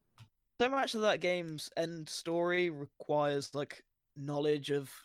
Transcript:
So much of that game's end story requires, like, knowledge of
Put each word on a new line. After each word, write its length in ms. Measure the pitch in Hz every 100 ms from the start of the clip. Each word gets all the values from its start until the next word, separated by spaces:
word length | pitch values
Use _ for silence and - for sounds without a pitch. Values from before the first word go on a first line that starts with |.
| _ _ - _ _ -
So 80 | 247
much 240 | 269 247
of 80 | 220
that 180 | 214 165
game's 500 | 180 180 165 151 - -
end 320 | 165 170 151
story 600 | - - 170 175 180 175
requires, 840 | 147 143 _ - 147 147 143 139 139
like, 280 | 143 - _ _ _ 147
knowledge 540 | 139 147 151 147 139
of 200 | 143 131 -